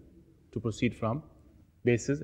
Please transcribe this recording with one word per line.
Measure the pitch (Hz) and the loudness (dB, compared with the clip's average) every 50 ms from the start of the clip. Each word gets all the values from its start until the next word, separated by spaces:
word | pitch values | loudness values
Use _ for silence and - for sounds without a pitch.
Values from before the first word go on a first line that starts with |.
| - - - - - _ - _ _ _ - | -18 -20 -20 -20 -20 _ -20 _ _ _ -8
to | 113 107 | -4 -4
proceed | 113 104 - 123 113 - - | -4 -2 0 0 -2 0 -2
from | 113 107 120 156 - - - - - - - - - _ _ _ - | -2 -2 -2 -4 -6 -12 -20 -20 -20 -20 -20 -20 -20 _ _ _ 2
basis | 120 120 113 - - 143 151 | 2 4 4 2 0 -2 -2